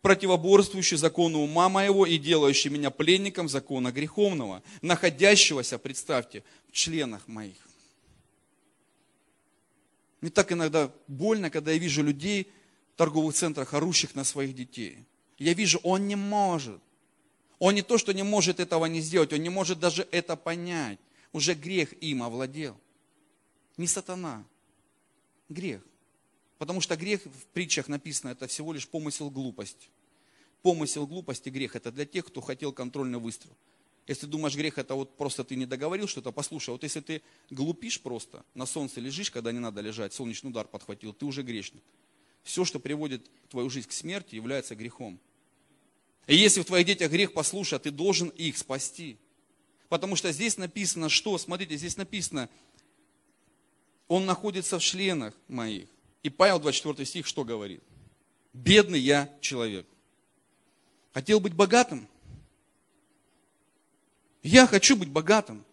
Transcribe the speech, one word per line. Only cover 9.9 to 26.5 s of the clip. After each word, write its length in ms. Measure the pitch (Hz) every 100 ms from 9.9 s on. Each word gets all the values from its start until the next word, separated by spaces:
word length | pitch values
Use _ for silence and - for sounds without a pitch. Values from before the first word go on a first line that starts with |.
| _ _ _
Мне 100 | 160
так 200 | 208 190
иногда 400 | 175 160 156 135 - -
больно, 440 | 135 202 220 170
когда 200 | 156 151
я 60 | 160
вижу 240 | 170 143
людей 460 | 147 143 170 202 185 - _ _ _ -
в 20 |
торговых 380 | 165 156 156 143
центрах, 400 | 175 147 131 143
орущих 400 | 165 170 - 139
на 80 |
своих 320 | 135 143 139 127
детей. 420 | 123 - 104 65 - _ _ _
Я 140 | 147
вижу, 260 | 175 202 170
он 240 | 170 190 202
не 80 | 202
может. 640 | 202 208 196 170 127 95 _ _ _ _ _ _ _ _
Он 160 | 180
не 80 | 202
то, 160 | 196 233
что 160 | -
не 100 | 190
может 360 | 202 208 170 180
этого 260 | 180 165 160
не 160 | 165
сделать, 320 | 156 175 156
он 60 | 151
не 100 | 165
может 300 | 185 175 180
даже 280 | 175 156 185
это 240 | 175 175 160
понять. 640 | - 170 175 170 127 101 _ _ _
Уже 220 | 160 147 160
грех 360 | 151 190 147 -
им 200 | 160 135
овладел. 580 | 120 120 131 143 147 101 _ _ _ _ _ _ _ _ _ -
Не 120 | 170
сатана, 580 | 196 185 185 170 113 104 _ _ _ _ _ _ _ _ _ _
грех. 320 | 156 180 101 _ _ _ _ _ _ _